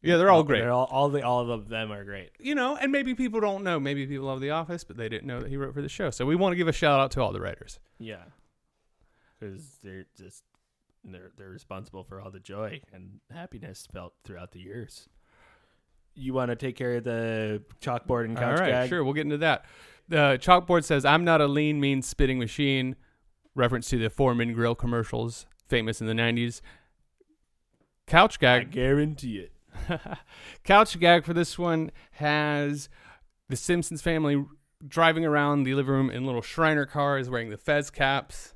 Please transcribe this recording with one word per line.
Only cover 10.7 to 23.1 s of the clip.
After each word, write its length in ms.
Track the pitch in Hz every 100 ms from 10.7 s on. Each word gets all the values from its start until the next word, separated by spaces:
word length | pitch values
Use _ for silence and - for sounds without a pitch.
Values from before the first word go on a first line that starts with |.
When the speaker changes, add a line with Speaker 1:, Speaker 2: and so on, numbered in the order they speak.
| _ _ _
Speaker 2:
they're, 280 | - 90 90 _
they're 140 | 95
responsible 540 | 92 _ 95 104 95
for 180 | 92 95
all 80 | 95
the 100 | 95
joy 420 | - 98 107 - _
and 260 | 95 92 104 _
happiness 540 | 143 180 113 95 95 -
felt 220 | 98 90 _
throughout 280 | - 90 90
the 80 | 90
years. 500 | 95 110 110 - _ _ _ _ _ _ _ _ _ _ _
You 200 | - 131 127
wanna 200 | 123 117
take 200 | 135 123
care 220 | 123 120
of 60 | 117
the 580 | 113 113 113 110 104 - -
chalkboard 440 | - 120 - 123 117
and 120 | 117
couch 220 | 120 156
Speaker 1:
All 40 |
right, 60 | 185
Speaker 2:
gag? 180 | 127 127
Speaker 1:
sure. 140 | 175
We'll 100 | 135
get 120 | 147 147
into 140 | 147
that. 260 | 160 139 - - - - -
The 300 | 160 143 131
chalkboard 440 | - 180 170 175
says, 200 | 147 147
"I'm 220 | 139 156 170
not 160 | 160
a 60 | 143
lean, 320 | 143 151 151
mean 240 | 139 135
spitting 340 | 127 - 135 131
machine," 580 | 117 - 143 135 127 131 -